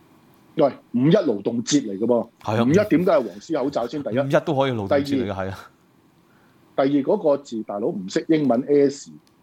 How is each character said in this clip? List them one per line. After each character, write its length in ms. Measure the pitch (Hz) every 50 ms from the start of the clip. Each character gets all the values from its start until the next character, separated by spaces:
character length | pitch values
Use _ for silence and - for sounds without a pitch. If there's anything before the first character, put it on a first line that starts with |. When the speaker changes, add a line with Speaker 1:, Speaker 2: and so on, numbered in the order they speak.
| _ _ _ _ _ _ _ _ _ _ _
Speaker 1:
喂， 80 | 165 147 135 - - _ _ -
五 140 | 123 131
一 40 | 156
勞 300 | 170 214 175 139 107 101
動 220 | - - 117 120 110
節 240 | - 147 143 117
嚟 100 | 107 95
㗎 80 | 92 117
噃， 220 | 120 120 117 101 - _ _ -
Speaker 2:
係 120 | 107 110
啊。 60 | 117 117
Speaker 1:
五 60 | 127
一 40 | 160
點 320 | 202 202 - 156 151 180
解 60 | 196
係 40 | 170
黃 240 | 143 117 101 87 104
絲 200 | - - 160 139 123
口 60 | 143
罩 180 | - - 117
先？ 160 | 120 156 147 135
第 60 | 107
一。 80 | 107 131
Speaker 2:
五 40 | 135
一 60 | 139 160 151 -
都 100 | 175 147
可 120 | 135 135
以 40 | 135
勞 40 | 123
動 120 | 110 98 98
節 140 | 147 143 139
嚟 0 |
㗎， 220 | 139 143 131 113
Speaker 1:
第 60 | 101
二。 40 | 95
Speaker 2:
係 140 | 95 95 95
啊。 100 | 95 - - - _ _ _ _ _ _ _ _ _ _ _ _ _ _ _ _ _ _ _ _ _
Speaker 1:
第 60 | - 139
二， 40 |
嗰 300 | 139 143 143 131 151 202
個 200 | 202 170 147 143
字， 260 | 139 - - 120 110 107
大 160 | - 101 104
佬 80 | 117
唔 180 | 160 190 101 90 98
識 160 | - 165 160
英 200 | - 160 156 147
文 140 | 127 117 120 139
S， 440 | 139 147 143 143 139 143 - - 147 151 - _ _ _ _